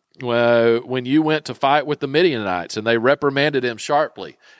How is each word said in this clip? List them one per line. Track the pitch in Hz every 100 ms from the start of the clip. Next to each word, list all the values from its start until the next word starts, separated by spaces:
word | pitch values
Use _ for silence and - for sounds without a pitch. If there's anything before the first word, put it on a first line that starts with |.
| _ -
uh, | 123 120 120 117 117 117
when | 110 127 123
you | 147
went | 156 156 147
to |
fight | 123 139 147 147
with | 147
the | 139
Midianites?" | 147 180 120 101 90 85 -
And | 107
they | 117
reprimanded | 120 143 143 139 147 139 123
him | 113
sharply. | - 147 147 - 85 - _ -